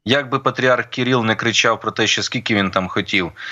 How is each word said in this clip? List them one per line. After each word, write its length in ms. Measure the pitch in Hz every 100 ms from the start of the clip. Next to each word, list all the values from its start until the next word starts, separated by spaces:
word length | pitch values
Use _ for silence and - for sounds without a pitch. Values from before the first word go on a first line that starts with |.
Як 240 | 104 139 131
би 100 | 135
патріарх 480 | 135 127 127 123 113
Кирил 380 | - 123 127
не 100 | 113
кричав 460 | 113 117 104 120 107
про 100 | 110
те, 160 | 101 110
що 160 | -
скільки 320 | 104 127 -
він 160 | 107 95
там 180 | 95 92
хотів, 440 | 110 95 98 85 - -